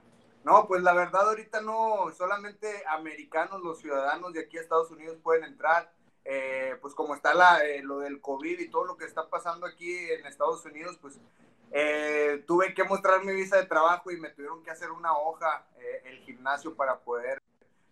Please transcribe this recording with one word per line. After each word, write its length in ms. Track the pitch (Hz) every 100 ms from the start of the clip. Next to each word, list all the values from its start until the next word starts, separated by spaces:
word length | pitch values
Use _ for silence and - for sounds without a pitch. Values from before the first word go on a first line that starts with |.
| _ _ _ _
No, 220 | 143 196 -
pues 160 | 185
la 120 | 180
verdad 340 | 175 175 185 214
ahorita 320 | 214 220 220
no, 500 | 214 220 220 214 170 160
solamente 680 | 180 202 208 202 214 202 160
americanos, 760 | 160 156 151 147 160 175 190
los 160 | 175 160
ciudadanos 540 | 156 139 139 160 180
de 80 | 160
aquí 160 | 156 165
a 60 |
Estados 280 | 160 165 165
Unidos 280 | 156 160 165
pueden 220 | 165 160
entrar. 480 | 151 135 147 165 170 _ _ _
Eh, 520 | 135 135 131 131 131 127
pues 140 | 143
como 200 | 143 151
está 200 | 139 147
la, 300 | 165 180 170
eh, 180 | 151 143
lo 160 | 139 139
del 220 | 143 139
covid 380 | 139 135 156 180
y 120 | 165
todo 140 | 160
lo 120 | 180 170
que 80 |
está 240 | 156 - 160
pasando 380 | 175 170 175 175
aquí 280 | - 175 180 170
en 140 | 160
Estados 400 | 143 135 147 160
Unidos, 320 | 156 147 156 175
pues, 200 | 139 - _ _ _ _ _
eh, 720 | 143 151 151 151 151 147 147 -
tuve 280 | 175 185
que 100 | 185
mostrar 400 | 185 196 196 185
mi 100 | 196
visa 220 | 190 190 196
de 100 | 185
trabajo 440 | 160 160 175 190
y 60 | 165
me 140 | 151
tuvieron 320 | - 143 165
que 80 | 165
hacer 200 | 160 170
una 260 | 165 165 151
hoja, 500 | 156 160 165 147 - 123
eh, 240 | 123 127 127
el 120 | 131
gimnasio 540 | - 120 127 143 160
para 240 | 160 135 127
poder 400 | - 120 123 135 _ _ _ _ _